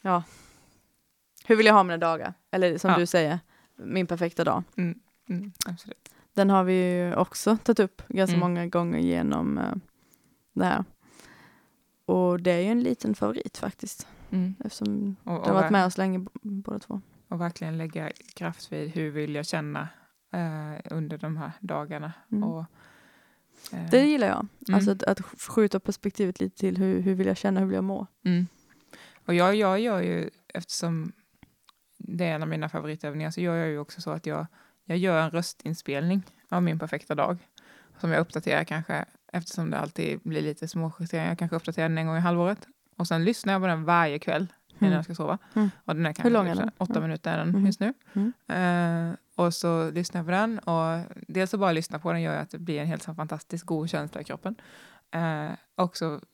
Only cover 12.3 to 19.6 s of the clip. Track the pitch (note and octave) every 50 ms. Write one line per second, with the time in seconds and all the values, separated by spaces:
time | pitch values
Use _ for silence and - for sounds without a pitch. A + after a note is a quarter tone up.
12.3 | F3+ F3 F3 F3+ F3 E3+ F3+ G#3 A3+ A#3+ B3 C4 B3 - - G#3+ G#3 - G#3 -
13.3 | A#3+ - - - - - - G3 - - - G#3+ - - - - - - - -
14.3 | G3 F#3+ F3+ F#3 F#3+ - - G#3+ - - G#3+ G#3 G#3 G#3 G#3 G3+ F#3+ - _ -
15.3 | F3 - - G3+ G3 F#3+ F3 D#3 G#3 G3 F#3 F3+ F3+ - F#3+ F#3+ F#3 F#3 F#3 -
16.3 | _ - - G#3+ G3+ G3 G3+ - G#3 G#3 - - G#3+ G3 - _ _ _ _ _
17.3 | F3+ E3+ F3 E3+ E3+ - E3+ D#3+ D#3+ E3 D#3+ D#3+ D#3 D#3+ D#3 D3+ - - - -
18.3 | - - F3 E3+ E3 - - - - D3+ D3+ D#3 D#3+ E3+ D#3 D3+ C#3+ D3+ D3+ D3+
19.3 | D3 D3 D3+ - - D#3+